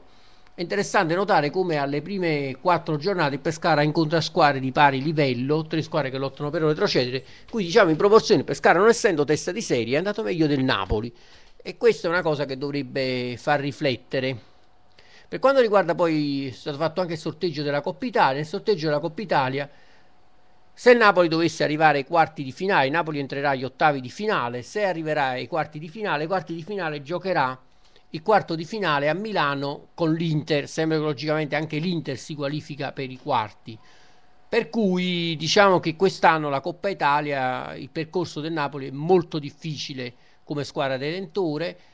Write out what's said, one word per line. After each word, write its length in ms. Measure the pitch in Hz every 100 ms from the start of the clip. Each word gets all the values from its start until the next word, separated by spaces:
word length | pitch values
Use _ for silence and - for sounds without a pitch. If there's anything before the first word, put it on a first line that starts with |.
| - - - - - -
è 60 |
interessante 520 | 175 202 196 226 165
notare 380 | 175 202 175 147
come 260 | 180 180 151
alle 240 | 139 147
prime 560 | 160 196 170 147 139 127
quattro 380 | 180 170 160 151
giornate 380 | 170 180 147 175
il 60 |
Pescara 420 | 165 156 175 151
incontra 380 | 151 151 156 160
squadre 380 | 156 180 151 135
di 120 | 131
pari 320 | 156 143 135
livello, 640 | 143 156 139 120 135 156 156
tre 160 | 160
squadre 260 | 156 160 131
che 80 | 131
lottano 320 | 135 - 147
per 120 | 160
non 100 | 156
retrocedere, 520 | 156 196 143 120 131 - - -
quindi 220 | 226 175
diciamo 220 | 208 185
in 40 | 160
proporzione 480 | 202 214 - 170
Pescara, 360 | - 139 214 170
non 100 | 214
essendo 340 | 226 220 156
testa 280 | 143 147 -
di 100 | 196
serie, 320 | 170 127 113
è 40 | 139
andato 260 | 196 208
meglio 240 | 214 175 156
del 160 | 143
Napoli, 500 | 131 107 95 107 117 - - - - -
e 160 | - 185
questa 300 | 240 214 175
è 20 |
una 140 | 175
cosa 220 | 165 143 139
che 120 | 131
dovrebbe 800 | 143 143 127 135 131 127 123 120
far 220 | - 147
riflettere. 760 | 143 - 147 120 - 139 131 123 - - - - - - - - -
Per 100 | 175
quanto 240 | 262 277
riguarda 320 | 226 202 175
poi, 540 | 165 170 156 147 139 135
è 40 |
stato 260 | - 151 139
fatto 240 | 156 170
anche 120 | 175
il 60 | 165
sorteggio 420 | 165 156 180 143
della 200 | 147 143
Coppa 240 | - - 247
Italia. 300 | 220 151 135
Nel 100 | 156
sorteggio 400 | 196 - 190 156
della 120 | 147
Coppa 220 | 165 156
Italia, 480 | 202 160 131 139 143 - - - - - - - - - -
se 180 | - 240
il 60 | 247
Napoli 300 | 214 180 170
dovesse 380 | 160 165 - 143
arrivare 320 | 151 160 143
ai 80 | 135
quarti 360 | 165 151 -
di 120 | 131
finale, 320 | - 190 180 135
il 80 |
Napoli 260 | 160 160 147
entrerà 300 | 135 139 143
agli 160 | 139 127
ottavi 340 | - 156 139
di 100 | 123
finale, 520 | - 214 175 120 123
se 240 | 113 214 196
arriverà 400 | 165 156 151 131
ai 220 | 127 127
quarti 300 | - 151 151
di 120 | 165
finale, 320 | 220 202 147
ai 60 | 160
quarti 260 | 185 160 170
di 80 |
finale 380 | 165 202 165 151
giocherà 580 | 135 175 185 165 131 127 - _ _ - _
il 100 | 160
quarto 340 | 214 202 - 165
di 80 |
finale 460 | 165 220 175 143 143
a 40 |
Milano 760 | 170 220 185 147 139 143 147 -
con 200 | - 160
l'Inter. 560 | 165 170 151 - 147 139
Sembra 280 | - 160 156
che 60 |
logicamente 540 | 151 127 156 156 147 151
anche 200 | 160 151
l'Inter 380 | 180 170 147 127
si 160 | -
qualifica 600 | 147 139 151 - 143 135
per 180 | - 131
i 80 | 127
quarti, 560 | 147 123 107 - - 110 - - - - - - -
per 220 | 233 226
cui 640 | 226 202 180 180 175 170 156
diciamo 460 | 156 208 202 180
che 160 | 165 156
quest'anno 500 | 190 - 185 160 147
la 140 | 139
Coppa 260 | 180 165 202
Italia, 880 | 165 156 147 151 139 127 127 147 160
il 140 | 135
percorso 500 | 160 156 180 160 156
del 140 | 156
Napoli 340 | 160 143 143 135
è 40 |
molto 460 | 139 156 185 165 160
difficile 760 | 143 - 160 135 - 131 123 - - _ -
come 180 | 143
squadra 320 | 135 160 135 131
detentore. 800 | 143 180 185 202 175 151 175 - -